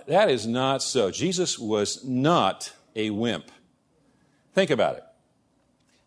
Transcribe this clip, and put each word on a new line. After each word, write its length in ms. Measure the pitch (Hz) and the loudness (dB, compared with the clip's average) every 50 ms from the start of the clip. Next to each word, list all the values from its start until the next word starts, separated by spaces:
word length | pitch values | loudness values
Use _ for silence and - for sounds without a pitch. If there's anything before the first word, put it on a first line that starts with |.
| - | -4
that 240 | - 151 190 220 185 | 2 4 4 4 4
is 160 | 131 117 104 | 2 0 0
not 380 | 113 117 127 131 135 135 131 - | -2 -2 0 0 0 0 -2 -2
so. 260 | - - 135 107 110 | -2 0 2 2 0
Jesus 480 | - 95 127 185 180 180 180 - - | 0 -2 -2 -2 -2 -2 -2 -2 -4
was 460 | - 117 107 110 104 101 95 - - - | -4 -4 -2 0 0 0 -2 -4 -6 -6
not 680 | 139 127 127 135 156 175 151 107 95 92 - - - - - _ _ - | -4 -2 0 2 4 4 4 2 2 0 -4 -8 -14 -16 -18 _ _ -6
a 140 | 110 107 107 | -4 -4 -4
wimp. 400 | 104 101 117 120 101 76 - - - - _ _ _ _ _ _ _ _ _ _ _ _ _ _ _ _ _ _ - | -2 -2 -2 -2 -2 -4 -6 -12 -20 -20 _ _ _ _ _ _ _ _ _ _ _ _ _ _ _ _ _ _ 0
Think 160 | 190 190 160 | 0 2 2
about 280 | 143 113 95 69 67 | 2 2 2 0 -2
it. 60 | - - - _ _ _ _ _ _ _ _ _ _ _ _ _ _ _ _ _ _ _ | -4 -12 -20 _ _ _ _ _ _ _ _ _ _ _ _ _ _ _ _ _ _ _